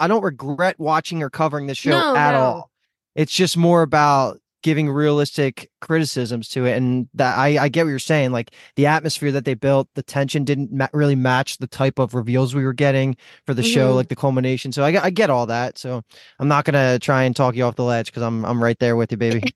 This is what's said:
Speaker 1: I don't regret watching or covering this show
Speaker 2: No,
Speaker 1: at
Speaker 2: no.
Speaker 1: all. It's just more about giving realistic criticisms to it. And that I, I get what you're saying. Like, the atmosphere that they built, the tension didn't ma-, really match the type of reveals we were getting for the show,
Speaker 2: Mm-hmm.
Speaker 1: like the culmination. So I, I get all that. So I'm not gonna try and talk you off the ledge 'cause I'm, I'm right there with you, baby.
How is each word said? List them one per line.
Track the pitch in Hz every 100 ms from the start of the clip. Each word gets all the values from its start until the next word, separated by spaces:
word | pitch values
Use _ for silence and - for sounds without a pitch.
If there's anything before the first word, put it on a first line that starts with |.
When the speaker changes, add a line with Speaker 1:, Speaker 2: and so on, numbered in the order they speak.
Speaker 1:
I | 165
don't | 220
regret | 190 127 135 143 180 -
watching | 156 156 - 165
or | 139
covering | - 156 147 139
this | 135
show | 277
Speaker 2:
No, | 339 320 247
Speaker 1:
at | 147
Speaker 2:
no. | 139
Speaker 1:
all. | 131 90 - _ _ _ _ -
It's | 151
just | - 180 170
more | 170 170
about | 156 156 147 139 123 - _ _
giving | 160 151 151
realistic | 139 151 147 143 - 139 - - _
criticisms | - 160 147 - 117 117 110
to | 131 123
it. | 120
And | 127 127 120
that | - 127 107
I, | 143 147
I | 143
get | 160
what | 165
you're | 135
saying. | - 156 127
Like, | 123 117 - - -
the | 143
atmosphere | 156 156 - 147
that | 135 127
they |
built, | 117 139 139 131
the | -
tension | - 143 139 156
didn't | 135 139 143
ma-, | 135 131
really | 151 147 135
match | 127 127 135 -
the | 127
type | - 135 135
of | 120 123
reveals | 113 127 131 139
we | 131
were |
getting | 123 143 135 135 127 - - -
for |
the | 123
show, | 117 240 127
Speaker 2:
Mm-hmm. | 127
Speaker 1:
like | 123
the | 127
culmination. | 139 131 127 127 139
So | 143
I, | 143 185
I | 180
get | 180 202
all | 127 117
that. | 117 123 -
So | 127 123 - - - -
I'm | 143
not | 143 147
gonna | 143 131 123
try | - 135
and | 131 120
talk | 127 120
you | 123
off | 117
the |
ledge | 123 117 110
'cause | -
I'm, | 117 113 110
I'm | 120
right | 117 117
there | 120 117
with | 113
you, | 110
baby. | 117 117 160